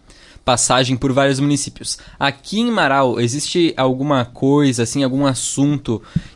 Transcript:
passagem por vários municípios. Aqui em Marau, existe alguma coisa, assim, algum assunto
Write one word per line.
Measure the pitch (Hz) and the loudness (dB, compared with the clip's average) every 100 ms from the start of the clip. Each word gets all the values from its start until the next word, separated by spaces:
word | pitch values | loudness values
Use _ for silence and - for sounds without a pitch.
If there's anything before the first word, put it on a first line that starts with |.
| - - - - | -20 -20 -20 -6
passagem | - 120 - 127 127 123 | -2 0 2 2 2 0
por | 139 | 0
vários | 127 139 131 | 2 2 2
municípios. | 143 143 - - 113 - - - | 0 -2 -4 -12 -12 -12 -14 -4
Aqui | 139 - - 208 | -4 -4 -6 -4
em | 240 | 0
Marau, | 208 147 139 131 117 | 2 2 2 2 2
existe | 120 143 - 175 160 - | -2 -2 -2 0 0 2
alguma | 131 127 147 135 | 0 0 0 0
coisa, | 113 - 135 147 139 120 | -2 -2 2 4 2 0
assim, | 113 139 | -2 -2
algum | 135 131 139 | -2 0 0
assunto | 127 - - 143 143 - 107 - - - | -2 -4 0 0 0 -4 -6 -4 -8 -8